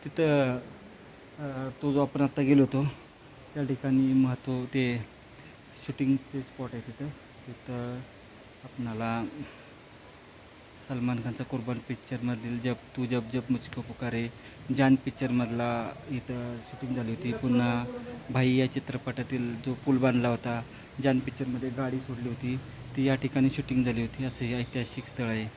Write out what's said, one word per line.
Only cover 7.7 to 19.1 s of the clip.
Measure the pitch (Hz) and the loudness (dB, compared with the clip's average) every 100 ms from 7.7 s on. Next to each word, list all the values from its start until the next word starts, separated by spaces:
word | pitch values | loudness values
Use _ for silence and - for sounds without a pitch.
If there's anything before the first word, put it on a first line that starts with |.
| 123 120 123 131 - - - - - | -6 -6 -8 -12 -18 -20 -20 -20 -20
आपणाला | 139 - 120 110 113 113 110 151 135 - - - - - - - - - - - - - | -18 -8 -6 -2 0 0 -2 -6 -12 -12 -20 -20 -20 -20 -20 -20 -20 -20 -20 -20 -20 -20
सलमान | - 131 123 123 | -8 -2 0 -2
खानचा | 117 113 | -4 -6
कुर्बान | 127 131 113 120 | -6 -6 -4 -6
पिक्चरमधील | - 123 - 123 120 120 117 120 | -4 -10 -6 -4 -2 -4 -4 -2
जब | 123 120 - - | -2 -4 -6 -6
तू | 123 | -2
जब | 123 113 | 0 0
जब | 127 120 | -4 0
मुझको | 123 - - | -2 -2 -10
पुकारे, | 117 - 123 113 117 - - - - 135 | -10 -6 -4 -2 -4 -6 -18 -18 -4 4
जान | 135 | 8
पिक्चरमधला | 131 135 - 131 123 117 117 120 120 110 - - | 6 4 -2 0 2 2 0 0 0 -4 -8 -8
इथं | 131 - 123 120 120 | -8 -6 -8 -6 -10
शूटिंग | 113 127 131 | -12 -10 -4
झाली | 127 113 | -4 -2
होती. | 113 123 | -4 -2
पुन्हा | 117 127 123 120 120 123 - - - - | -2 2 4 4 2 -2 -8 -10 -12 -2
भाई | 127 127 | 2 4
या | 127 127 | 6 4
चित्रपटातील | 131 - 127 - | 0 -6 -6 -6